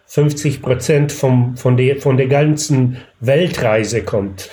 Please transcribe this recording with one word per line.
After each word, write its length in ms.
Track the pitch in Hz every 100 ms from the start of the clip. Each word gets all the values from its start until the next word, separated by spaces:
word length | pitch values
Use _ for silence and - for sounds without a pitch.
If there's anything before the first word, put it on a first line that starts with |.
| _
fünfzig 540 | - 147 147 147 123
Prozent 500 | 127 123 - 147 143
vom, 440 | - 131 127 123 127
von 220 | 131 123
der, 200 | 127 139
von 160 | 143 131
der 100 | 131
ganzen 720 | 143 151 151 - 131 127 127 - _
Weltreise 800 | 117 143 180 - 120 110 101 113
kommt. 460 | - 110 98 98 -